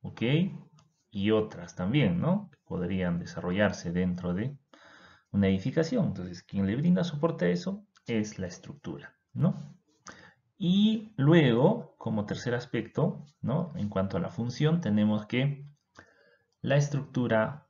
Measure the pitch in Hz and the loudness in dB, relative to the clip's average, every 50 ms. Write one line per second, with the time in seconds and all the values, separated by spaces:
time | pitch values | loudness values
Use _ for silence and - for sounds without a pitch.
0 | - 104 - - 110 120 143 160 185 196 - - - _ _ - _ _ _ _ | -12 -12 -8 -4 0 2 2 2 2 0 -4 -10 -18 _ _ -20 _ _ _ _
1 | _ _ - 101 98 107 110 107 107 107 - - 87 85 - - 90 95 123 151 | _ _ -6 -2 0 2 2 2 2 -2 -6 -14 -14 -14 -8 -6 -4 0 2 2
2 | 139 98 87 87 107 151 185 214 208 - - _ _ _ 87 90 90 90 98 92 | 2 2 0 0 0 0 0 -2 -2 -8 -20 _ _ _ -6 -6 -4 -4 -2 -2
3 | 92 87 85 85 85 - - - - 90 90 98 104 98 90 - - 87 85 90 | 0 0 -2 -2 -4 -8 -10 -8 -4 -2 0 2 2 2 0 -2 -6 -4 -2 0
4 | 92 90 90 87 87 87 87 92 110 139 143 - _ _ - - - - - - | 0 0 -2 -2 -4 -4 -2 -2 -4 -4 -6 -10 _ _ -20 -20 -20 -20 -20 -20
5 | - - - _ _ _ - 98 98 95 95 95 - - - 165 160 160 254 240 | -20 -20 -20 _ _ _ 0 2 4 4 4 2 0 -2 0 0 0 0 0 0
6 | 170 104 95 92 90 92 87 - - _ - 98 98 95 107 131 151 175 180 185 | 0 0 -2 -6 -8 -10 -12 -14 -14 _ -4 -2 0 0 0 0 2 2 4 4
7 | 170 - 147 147 151 165 151 - 185 175 175 175 - 190 196 202 - _ _ _ | 2 -2 -2 -2 -2 -2 0 0 0 0 0 0 -2 -4 -8 -8 -12 _ _ _
8 | _ - 117 110 104 - - - 92 87 - - - - 71 - _ 92 76 - | _ -4 -2 -2 -2 -2 -6 -8 -8 -8 -8 -14 -16 -18 -18 -14 _ -12 -12 -12
9 | - - _ _ _ _ _ 120 135 185 - - - - - _ _ _ _ _ | -14 -20 _ _ _ _ _ 0 2 2 2 0 -8 -14 -18 _ _ _ _ _
10 | _ - - - - - _ _ _ _ _ _ - 170 185 202 208 214 220 226 | _ -20 -20 -20 -20 -20 _ _ _ _ _ _ 0 2 4 6 6 4 4 2
11 | - - - - 135 143 165 170 151 123 113 117 135 180 226 - - - - _ | -4 -8 -4 2 4 8 8 8 8 6 6 6 4 4 4 2 -4 -12 -16 _
12 | - 113 113 107 101 - - - - 123 120 120 - - - 120 107 - _ - | -6 -4 -4 -4 -2 -4 -6 -6 -4 -4 -4 -4 -4 -4 -4 -4 -4 -4 _ 0
13 | 139 190 - - - - _ _ - 107 123 - - - - 92 104 104 - 95 | 0 0 0 -4 -12 -18 _ _ -4 -2 -2 -2 -2 -4 -4 -6 -6 -2 0 -2
14 | 95 98 - 87 87 - - - 117 120 - - 151 156 165 170 175 107 104 107 | -2 0 -2 -4 -4 -4 -4 -4 -4 -4 -2 0 2 2 2 2 2 2 2 4
15 | 107 107 107 104 104 - - 123 135 143 143 - - - - _ _ _ _ - | 4 4 2 0 -2 -2 0 0 0 0 -2 -4 -10 -20 -20 _ _ _ _ -20
16 | - _ _ _ _ _ _ _ _ _ _ _ - 117 135 147 143 143 - 139 | -20 _ _ _ _ _ _ _ _ _ _ _ -2 0 2 2 2 2 -2 -4
17 | - - - 131 123 113 110 110 110 110 - - _ _ | -6 -4 -2 -2 0 2 2 2 2 0 -4 -10 _ _